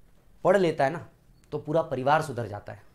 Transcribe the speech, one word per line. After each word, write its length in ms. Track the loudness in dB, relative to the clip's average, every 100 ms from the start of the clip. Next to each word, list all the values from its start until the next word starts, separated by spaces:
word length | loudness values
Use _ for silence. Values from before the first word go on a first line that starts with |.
| -20 _ -20 -2
पढ़ 120 | 2 4
लेता 280 | 4 2
है 60 | 0
ना, 160 | -2 -12 _ _ -20 -12
तो 60 | -10
पूरा 240 | -2 -2
परिवार 400 | -2 -2 2 2
सुधर 260 | 0 -6 -8
जाता 240 | -10 -14
है। 100 | -16 -18